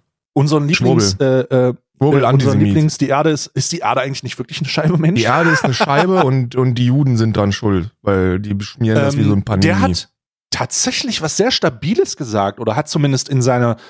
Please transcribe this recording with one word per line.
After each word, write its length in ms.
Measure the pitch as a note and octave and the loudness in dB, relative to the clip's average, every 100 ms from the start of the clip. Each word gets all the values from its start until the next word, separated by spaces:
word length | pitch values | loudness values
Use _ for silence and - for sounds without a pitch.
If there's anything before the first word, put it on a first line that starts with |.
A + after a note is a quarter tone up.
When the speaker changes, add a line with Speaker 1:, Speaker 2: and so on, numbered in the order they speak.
| _ _ _ | _ _ _
Speaker 1:
Unseren 340 | - C#3+ D3+ D3 | -2 0 0 0
Lieblings-, 440 | D3+ B2 A2+ G2+ G2 | 0 2 2 0 0
Speaker 2:
Schwurbel. 300 | C3+ C3 B2 | 0 0 0
Speaker 1:
äh, 180 | C3 B2+ | 0 0
äh, 40 | A#2+ _ _ | -2 _ _
Speaker 2:
Schwurbel, 260 | C#3 C#3+ | 2 2
Speaker 1:
äh, 20 | A#2+ | 4
unseren 0 | |
Speaker 2:
Antisemit. 420 | C#3 A#2 G#2 G#2 | 2 2 2 2
Speaker 1:
Lieblings-, 300 | G2+ D#3 - | 2 0 0
die 100 | C3+ | 0
Erde 200 | C3+ D#3+ | 0 0
ist, 160 | D3+ - | -2 -4
ist 240 | - - | -6 -6
die 80 | E3+ | -4
Erde 220 | G#2+ B2+ | -2 -2
eigentlich 220 | C3+ C3+ | -2 -6
nicht 140 | B2+ - | -10 -10
wirklich 200 | B2 D3 | -10 -8
eine 100 | C3+ | -6
Scheibe 280 | - D#3 E3+ | -2 0 0
Mensch? 220 | D#3+ F3+ | 2 2
Speaker 2:
Die 60 | A2 | 2
Erde 240 | C#3 E3 | 2 2
ist 120 | D#3 | 0
eine 100 | - | 0
Scheibe 500 | B2 E3+ C#3 F#3 F#3 | -2 0 2 2 2
Speaker 1:
<laughs> 20 | C#3 | 2
Speaker 2:
und, 300 | C3 B2 B2 | 0 -2 -2
und 200 | B2+ A#2+ | 0 0
die 100 | B2 | 2
Juden 320 | C3+ C3+ A#2 | 2 2 2
sind 180 | A2+ G#2+ | 0 0
dran 140 | G2+ | 0
schuld, 400 | G2 G#2+ F#2+ F2+ - | -2 0 0 -2 -6
weil 380 | G#2 G2 F#2 F#2 | -2 0 0 0
die 140 | G#2 | -4
beschmieren 440 | G2+ G2+ - A2+ A2+ | -6 -8 -4 0 2
das 180 | C#3 C#3+ | 0 2
wie 40 | |
Speaker 1:
Ähm, 60 | G2+ | 2
Speaker 2:
so 60 | |
ein 100 | G2+ | 0
Panini. 180 | G2 G2+ D#3 | 0 0 2
Speaker 1:
der 120 | F#3+ | 2
hat 280 | F#3+ - - _ _ _ _ | 0 -2 -8 _ _ _ _
tatsächlich 680 | - A#2+ - - - C4+ G#3+ | -8 -4 -2 -2 -4 -4 -4
was 140 | D#3 - | -4 0
sehr 160 | A3 | 0
Stabiles 640 | - - A2+ D3 A#3+ G4 - | 0 -2 -2 -2 0 -2 -4
gesagt 440 | B2+ G#2 G2 - | -4 -2 -2 -2
oder 140 | A2 A2+ | -4 -2
hat 100 | D#3 | -2
zumindest 400 | E3 C#3+ C3+ - | 0 0 0 0
in 140 | C3+ | 0
seiner, 340 | B2+ B2 A#2+ A2 | 2 2 0 -2